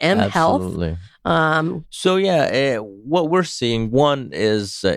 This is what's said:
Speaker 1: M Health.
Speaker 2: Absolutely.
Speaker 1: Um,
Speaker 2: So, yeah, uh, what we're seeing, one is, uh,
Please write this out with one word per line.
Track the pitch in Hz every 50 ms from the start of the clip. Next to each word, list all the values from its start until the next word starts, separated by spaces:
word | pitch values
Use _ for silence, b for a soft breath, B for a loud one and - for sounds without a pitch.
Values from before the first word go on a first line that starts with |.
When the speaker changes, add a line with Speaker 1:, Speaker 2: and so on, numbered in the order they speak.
Speaker 1:
M | - 165 196
Health. | 208 139 101 - 175 160 185 - 185 185
Speaker 2:
Absolutely. | 90 - 82 85 80 85 87 92 B B B -
Speaker 1:
Um, | 180 170 165 160 156 156 160 156 170 185 160 - -
Speaker 2:
So, | - - - 185 185
yeah, | 190 196 190 175 151 135 - 104 131 139 135 120 107
uh, | 107
what | 101 98 101 110 135 160 180 160 156
we're | 175 185 170
seeing, | - - - 127 117 117 113 113 110
one | 120 135 147 147 143 135 123 71 69
is, | 80 107 107 107 107 101 98 - - -
uh, | 95 -